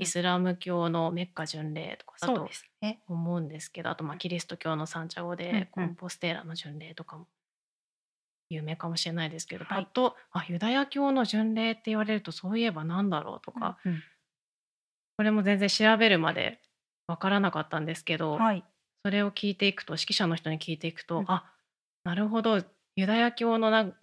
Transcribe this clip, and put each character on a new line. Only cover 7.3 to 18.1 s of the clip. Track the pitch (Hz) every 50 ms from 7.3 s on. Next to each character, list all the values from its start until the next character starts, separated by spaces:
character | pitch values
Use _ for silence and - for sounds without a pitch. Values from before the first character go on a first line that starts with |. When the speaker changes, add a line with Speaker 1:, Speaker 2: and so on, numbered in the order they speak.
| _ _ _ _ _ _ _ _ _ _ _ _ _ _ _ _ _ _ _ _ _ _ _ -
Speaker 1:
有 | 165 156
名 | 151 156 160
か | 165 - 170
も | 170 165
し | -
れ | 170 165
な | 170 165
い | 151
で | 160 160
す | - -
け | 175 175
ど、 | -
Speaker 2:
は | - 196 196
い。 | 185
Speaker 1:
パ | -
ッ | -
と、 | 254 254 240 - - - _
あ、 | - 180 175 -
ユ | 175 170
ダ | 208 220
ヤ | 247 269 277
教 | 277 - 277 285 277 269
の | 262 240
巡 | 214 - 214 220 220 220
礼 | 220 226 226
っ | 226
て | 220 -
言 | 220 220 214
わ | 214
れ | 208 220
る | 208
と、 | 214 - 160
そ | - - 185
う | 208 233
い | 233
え | 233
ば | 180 156 156
な | 160 170 185
ん | 202 202
だ | 175 147
ろ | 147 - -
う | -
と | - - -
か、 | 240 226 - - - -
Speaker 2:
う | 185
ん | 175
う |
ん。 | 156 - - _ _ _ _ _ _ _ _ _ _ _ _ _ _ _ _ _ _ _ _ _ -
Speaker 1:
こ | 214
れ | 214
も | 214 214 196
全 | 196 208 196
然 | 202 196
調 | - - 214 214 220
べ | 208 226 220
る | 202 165
ま | 165 156 151
で | 139 - - - - _ _ _ _ _ _ _ _ _ -
わ | 170 -
か | - 190
ら | 196 202
な | 196 185
か | - 151
っ | 156 -
た | - 156
ん | 156
で | 156 165
す | - -
け | -